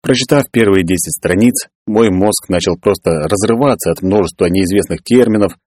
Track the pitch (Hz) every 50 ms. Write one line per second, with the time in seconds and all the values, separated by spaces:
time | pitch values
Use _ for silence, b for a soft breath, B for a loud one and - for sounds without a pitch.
0 | _ - 135 120 123 - 151 147 131 - _ 120 113 101 98 95 92 82 92 87
1 | - 82 78 - - 85 90 92 110 123 123 - - _ _ _ _ - 107 107
2 | 117 107 92 92 98 107 104 - - _ 95 87 87 98 87 87 - 107 98 -
3 | _ 92 82 80 76 80 101 98 101 107 117 117 139 143 120 - - 87 82 -
4 | - 92 98 107 95 82 - _ 98 90 87 95 95 87 98 104 95 - 87 -
5 | _ - 117 127 123 117 107 107 104 92 - _ _